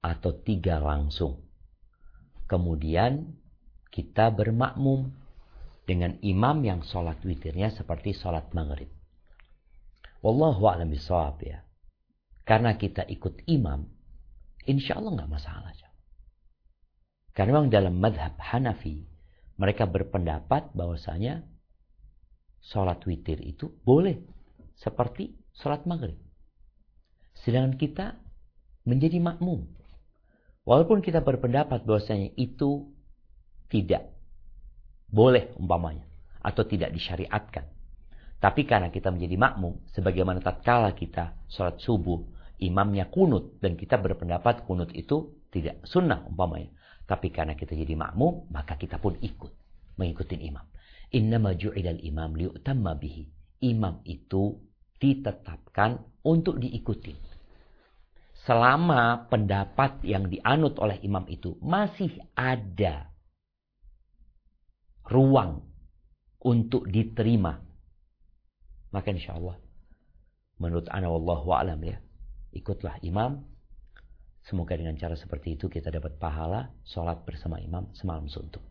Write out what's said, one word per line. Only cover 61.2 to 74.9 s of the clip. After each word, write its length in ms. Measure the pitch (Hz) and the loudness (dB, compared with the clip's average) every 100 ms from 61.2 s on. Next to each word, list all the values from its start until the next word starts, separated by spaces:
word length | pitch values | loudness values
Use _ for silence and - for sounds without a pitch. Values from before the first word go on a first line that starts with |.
| 90 | -4
itu 320 | 95 - - | -8 -8 -8
masih 640 | 139 185 208 - 190 - - | -2 0 0 -2 -4 -4 -8
ada 800 | - 127 127 104 87 95 73 69 - _ _ _ _ _ _ - - _ _ - _ _ _ _ _ _ _ | -4 0 -2 -4 0 0 0 -10 -18 _ _ _ _ _ _ -20 -20 _ _ -20 _ _ _ _ _ _ _
ruang 560 | - 120 135 135 92 73 - - - _ _ _ _ _ | 2 6 8 8 4 -4 -10 -20 -20 _ _ _ _ _
untuk 480 | 127 117 117 127 - | 2 4 4 0 2
diterima, 720 | 98 110 - 110 117 87 - - - - _ _ _ _ _ _ _ - - - | 0 0 0 4 4 2 -2 -12 -20 -20 _ _ _ _ _ _ _ -20 -20 -8
maka 200 | 101 92 | -6 -4
insya 240 | 95 - 82 | -6 -6 -8
Allah, 240 | 87 87 - - - - _ _ _ _ _ _ | -8 -10 -18 -20 -20 -20 _ _ _ _ _ _
menurut 320 | 85 85 82 | -2 -2 -2
ana 240 | 95 90 | -4 0
wallahu 400 | 82 82 85 76 | 0 0 -2 2
a'lam 320 | 73 85 78 | 0 0 -4
ya, 160 | 82 - - - - - - 90 | -6 -8 -14 -18 -18 -16 -14 -12
ikutlah 440 | - 98 87 - | -8 -6 -6 -8
imam. 400 | 85 95 117 139 139 - _ - - - - - - - | -4 -2 -2 -4 -12 -20 _ -20 -20 -20 -20 -20 -20 -20
Semoga 320 | - 95 82 85 | -6 -4 -2 -4
dengan 160 | 82 | -4